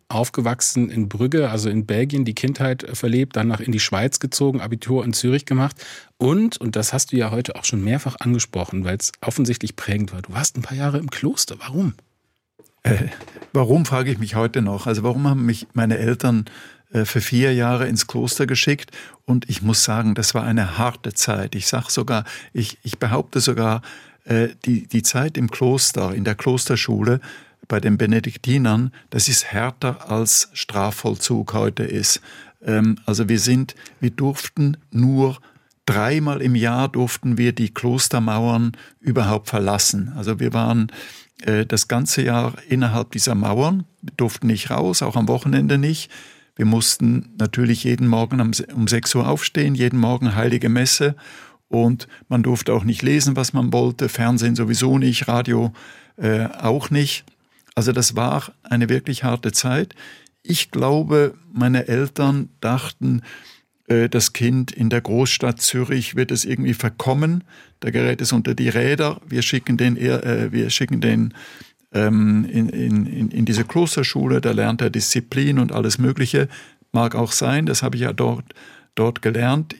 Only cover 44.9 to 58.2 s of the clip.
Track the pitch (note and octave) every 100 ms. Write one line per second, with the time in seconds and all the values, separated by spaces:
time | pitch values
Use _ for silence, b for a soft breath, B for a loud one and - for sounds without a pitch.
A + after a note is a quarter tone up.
44.9 | F3 C3+ A#2+ A2 B2 C#3 C3+ C#3+ C#3+ D3
45.9 | D#3 - B B B B - A2 A3+ G#3+
46.9 | - A#2+ A#2+ - - A2 A#2 A#2+ A#2 B2+
47.9 | B2 B2 A2+ A2+ C3 A2+ G#2+ - - G#2
48.9 | A#2 - B2 A#2+ D3+ - - D3 C3 B2
49.9 | B2 A#2 B2 B2 G#2 A#2+ A#2+ A#2+ A#2+ B2
50.9 | - D3 C#3+ B B B B - A#2+ A#2
51.9 | B2 - B B B2 B2 B2 - A#2 G2+
52.9 | A2 B2+ D3 C#3+ C3 B2 C3+ B2 A#2+ B2
53.9 | B2 B2+ - A#2 B2 A#2 A#2 A2 A2+ C3
54.9 | C3+ C3 A#2+ - A#2+ A#2+ A#2 A#2 B B
55.9 | B B B A2 A2 A2+ - A#2 C#3+ -
56.9 | D3 C#3+ - - _ _ b _ - A2
57.9 | A#2+ A#2+ A2+